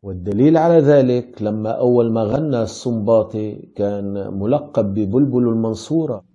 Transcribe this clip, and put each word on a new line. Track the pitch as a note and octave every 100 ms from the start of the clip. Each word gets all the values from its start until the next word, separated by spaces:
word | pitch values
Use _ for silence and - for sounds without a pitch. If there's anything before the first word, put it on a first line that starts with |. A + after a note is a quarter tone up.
والدليل | G2 F#2 F2+ G2+ C#3+ D#3+
على | E3+ E3+
ذلك | C#3+ D3 B2+ B2 B2 -
لما | G#2 G#2+ G#2+
أول | A#2 B2 B2 A#2
ما | A2+
غنى | G#2+ C3+ D#3 A#2+
الصنباطي | A2 - B2+ A2+ G#2 A2+ G#2+ G#2+ G#2+ -
كان | - - G2+ G2+ G2+ G2+ G2 G2
ملقب | G#2 C#3+ D3 - G#2
ببلبل | G2 G2+ A#2+ C#3 B2 A#2+
المنصورة، | A2+ A2+ G#2+ - D#3+ D#3 G#2+ _